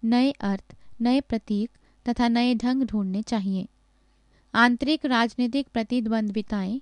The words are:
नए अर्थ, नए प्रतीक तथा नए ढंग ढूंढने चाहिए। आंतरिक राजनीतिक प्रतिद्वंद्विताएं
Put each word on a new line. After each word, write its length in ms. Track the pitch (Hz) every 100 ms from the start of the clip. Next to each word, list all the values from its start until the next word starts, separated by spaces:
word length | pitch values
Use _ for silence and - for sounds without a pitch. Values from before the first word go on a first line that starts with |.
नए 260 | 226 240 262
अर्थ, 460 | 277 202 196 - - - -
नए 200 | 233 262
प्रतीक 500 | - 226 - 208 220 _ _ _ -
तथा 200 | 240 240
नए 260 | 233 240
ढंग 280 | 240 240 262
ढूंढने 400 | 254 214 196 190
चाहिए। 460 | 220 226 196 190 185 _ _ _ _ _ _ _ _
आंतरिक 520 | 214 240 240 262 311 294
राजनीतिक 640 | 247 233 - 247 277 277
प्रतिद्वंद्विताएं 1120 | - 220 247 220 220 214 202 208 208 190 240